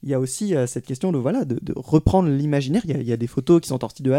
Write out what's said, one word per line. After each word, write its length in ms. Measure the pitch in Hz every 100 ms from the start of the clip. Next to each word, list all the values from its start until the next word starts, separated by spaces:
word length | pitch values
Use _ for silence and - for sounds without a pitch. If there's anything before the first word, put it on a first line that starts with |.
Il 60 | 139
y 40 |
a 60 | 131
aussi, 360 | 131 - 208 160
euh, 120 | 123
cette 180 | 131 -
question 260 | 131 185
de, 60 | 151
voilà, 260 | 120 247
de, 160 | 147 117
de 120 | - -
reprendre 540 | - 156 - 190 175
l'imaginaire. 520 | 139 151 143 131 185 175
Il 60 |
y 20 |
a, 60 | 135
il 80 | 120
y 40 |
a 60 | 113
des 100 | 120
photos 320 | - 127 170
qui 80 | -
sont 120 | 127
sorties 240 | 113 -
de 100 | 131